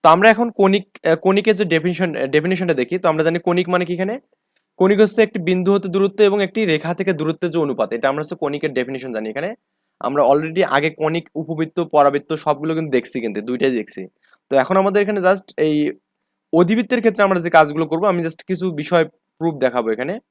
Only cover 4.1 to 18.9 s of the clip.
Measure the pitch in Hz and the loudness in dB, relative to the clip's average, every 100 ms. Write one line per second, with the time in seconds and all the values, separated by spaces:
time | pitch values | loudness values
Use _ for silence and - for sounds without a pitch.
4.1 | 254 _ _ _ _ _ _ 190 202 214 | -8 _ _ _ _ _ _ 2 4 2
5.1 | 220 214 208 170 185 185 202 196 190 196 | 2 0 0 -2 0 2 0 0 0 0
6.1 | 196 208 202 196 220 202 151 160 170 190 | 2 2 2 -2 -2 -2 -2 -2 -4 -4
7.1 | 156 156 156 175 165 143 117 104 117 135 | -2 -4 -4 -4 -2 -2 -2 -4 0 -2
8.1 | 143 151 170 147 147 151 127 123 135 131 | -2 -8 -6 -6 -4 -4 -4 -4 -8 -8
9.1 | 110 107 123 180 240 _ _ _ _ - | -8 -6 -6 -8 -10 _ _ _ _ -4
10.1 | 143 127 143 160 165 180 139 156 156 156 | 2 4 4 2 -2 0 0 0 -2 -4
11.1 | 165 165 156 160 156 160 175 165 151 143 | -4 -6 -12 -8 -6 -4 -4 0 2 2
12.1 | 143 - 156 156 139 156 160 160 127 - | 0 -4 -6 -4 -4 -4 -4 -2 -2 -2
13.1 | 127 113 101 110 123 135 120 104 - 92 | -8 -6 -6 -8 -2 -2 -2 -8 -14 -16
14.1 | _ _ _ _ 135 160 190 196 202 202 | _ _ _ _ 0 2 2 2 0 0
15.1 | 208 180 190 - - 156 151 147 - _ | 0 0 0 -4 -2 0 0 -2 -6 _
16.1 | _ _ _ _ 165 175 220 226 247 233 | _ _ _ _ 2 4 2 0 0 0
17.1 | 214 196 185 170 170 151 151 160 160 202 | 2 2 2 4 4 4 0 -2 0 0
18.1 | 175 165 - - 180 185 151 143 | 0 -4 -8 -8 -4 -4 -6 0